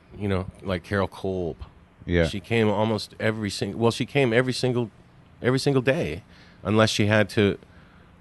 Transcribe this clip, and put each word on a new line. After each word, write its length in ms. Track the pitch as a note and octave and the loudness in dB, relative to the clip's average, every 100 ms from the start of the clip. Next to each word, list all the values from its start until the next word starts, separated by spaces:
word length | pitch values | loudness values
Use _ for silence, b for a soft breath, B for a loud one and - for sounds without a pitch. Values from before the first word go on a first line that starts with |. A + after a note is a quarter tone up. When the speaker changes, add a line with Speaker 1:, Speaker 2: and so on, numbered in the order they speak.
| - F#2 | -16 -8
Speaker 1:
you 100 | G2+ | -4
know, 180 | F#2+ F#2+ - | -4 -4 -10
like 200 | F#2+ F#2 | -6 -6
Carol 240 | - G2+ F#2+ | -4 -2 -2
Kolb. 500 | - F#2+ F#2 E2+ C2+ - - - _ - | -4 -6 -4 -6 -8 -14 -20 -20 _ 0
Speaker 2:
Yeah. 220 | F2 D#2+ | 2 2
Speaker 1:
She 120 | G2+ | 0
came 300 | - A#2 G#2+ | -2 0 2
almost 460 | G2+ A2 G#2+ - - | 2 0 -2 -6 -4
every 300 | A2 A2 G#2 | -4 -2 -6
sing-, 280 | - G2+ F#2 | -4 -6 0
well, 140 | A#2 | 0
she 140 | - A#2+ | 0 -2
came 280 | C#3+ C3 | 0 2
every 200 | A2+ B2+ | 2 0
single, 360 | A#2+ B2+ A#2+ A#2 - - - - - | 0 0 0 -4 -8 -20 -20 -20 -4
every 180 | A#2+ C3 | 0 0
single 220 | D3 C3 | 2 2
day, 420 | B2 D#3 F2+ D#2+ - B B B | 2 0 -2 -6 -12 B B B
unless 260 | - G#2+ A2 | 0 4 4
she 180 | - G#2 | 4 2
had 220 | G#2+ G#2 | 2 2
to 280 | - G2+ - - B B B B B | 2 2 0 -8 B B B B B